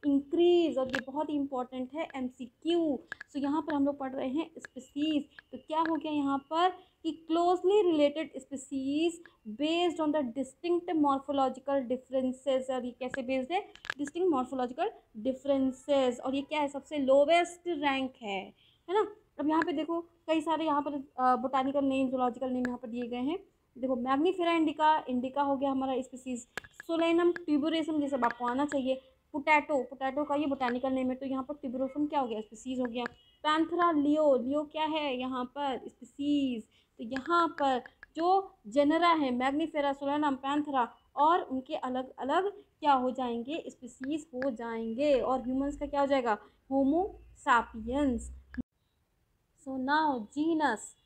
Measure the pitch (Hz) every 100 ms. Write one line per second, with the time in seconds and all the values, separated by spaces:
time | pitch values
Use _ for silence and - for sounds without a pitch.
0 | 294 277 285 339 349 349 330 254 262 262
1 | 262 269 311 294 277 254 254 262 254 285
2 | 330 269 254 - 247 _ 311 339 330 262
3 | - - - 285 285 311 311 294 277 285
4 | 269 262 262 269 320 - - - 247 285
5 | 302 302 294 - _ 247 - 311 330 320
6 | 311 302 277 277 277 320 359 359 - _
7 | 330 311 - 320 349 359 359 415 359 311
8 | 285 294 320 - - 269 - 277 269 285
9 | 339 339 - _ 214 214 302 339 349 339
10 | 302 302 254 226 262 - 349 349 349 330
11 | 285 269 277 277 262 254 - 277 240 254
12 | - 262 262 254 - 262 262 254 247 240
13 | 254 254 247 262 254 349 403 - - -
14 | 285 339 370 277 254 262 247 254 381 -
15 | _ 226 220 262 277 277 262 254 - 277
16 | 254 233 - 269 277 302 285 277 - 302
17 | 262 269 285 339 349 - 349 320 285 269
18 | 262 262 226 196 202 - _ _ - 381
19 | 415 - _ - 294 311 339 285 311 339
20 | 339 _ - 320 320 311 320 285 294 285
21 | 269 - 254 254 254 269 262 285 277 262
22 | 262 254 247 233 262 254 247 247 247 240
23 | 240 240 254 359 - _ _ - 254 254
24 | 240 269 339 370 339 330 311 302 311 311
25 | - 247 254 262 285 277 277 262 262 262
26 | 254 254 254 247 - - - _ - 330
27 | 330 339 349 339 - 294 302 320 311 311
28 | 285 269 240 233 240 254 294 285 254 262
29 | - _ _ 302 294 302 294 294 247 254
30 | 269 262 294 285 302 269 247 247 262 262
31 | 254 254 269 262 254 294 269 254 262 277
32 | 294 294 247 220 208 226 254 254 247 233
33 | 240 - _ _ 302 311 320 339 349 311
34 | 285 302 302 262 240 285 302 311 311 311
35 | 294 247 254 262 254 285 285 247 403 _
36 | 240 - 285 285 269 240 - _ _ _
37 | 240 262 285 339 330 330 285 254 - _
38 | - - 339 381 381 _ 208 233 285 320
39 | 339 330 269 247 262 285 320 311 285 277
40 | 277 294 302 262 269 294 294 269 233 -
41 | _ - 302 359 349 262 262 311 254 254
42 | 254 - 247 311 381 403 - _ 302 269
43 | 254 262 254 233 233 320 - - 247 -
44 | 262 311 302 254 269 226 233 226 226 226
45 | 294 269 - 262 240 262 277 285 285 285
46 | 277 269 240 208 - _ _ 269 269 320
47 | 403 - - - 294 240 226 233 220 262
48 | 285 233 - - _ - - _ _ _
49 | _ _ _ _ _ _ - 262 262 294
50 | 311 262 208 - 311 320 294 220 - -